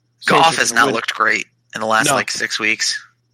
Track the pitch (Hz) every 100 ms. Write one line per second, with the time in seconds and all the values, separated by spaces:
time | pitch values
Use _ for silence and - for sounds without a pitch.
0 | _ _ - - 165 139 120 117 127 113
1 | - - 110 104 - _ _ 110 110 110
2 | 143 135 104 - 113 - 110 110 - -
3 | - _ _